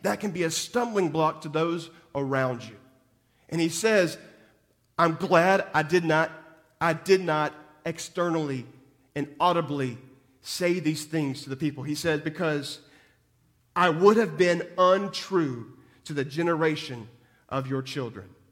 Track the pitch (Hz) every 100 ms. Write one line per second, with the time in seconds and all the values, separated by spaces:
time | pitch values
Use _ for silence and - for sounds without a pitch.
0 | 190 202 208 175 165 160 - 247 240 208
1 | 170 156 160 160 160 156 170 165 139 -
2 | _ 139 139 135 127 120 110 107 _ _
3 | _ _ _ _ - 165 165 165 220 214
4 | 165 - - - _ _ _ _ _ -
5 | 165 160 196 175 180 196 - 156 151 175
6 | 165 156 160 - - - _ _ 165 156
7 | - 190 175 151 151 - - _ 170 160
8 | - - 175 165 151 131 117 - _ _
9 | _ 147 147 - 175 170 147 143 131 117
10 | - - _ _ - - 180 180 151 156
11 | - 160 139 127 135 131 156 139 135 147
12 | 170 151 - 156 165 147 135 - _ _
13 | _ _ _ _ _ _ _ - 175 156
14 | 196 220 208 151 175 170 - 185 185 190
15 | 202 - - 190 147 120 110 - - _
16 | - 147 131 143 170 165 160 151 - 120
17 | 110 - _ _ _ 135 131 135 131 147
18 | 120 104 92 - _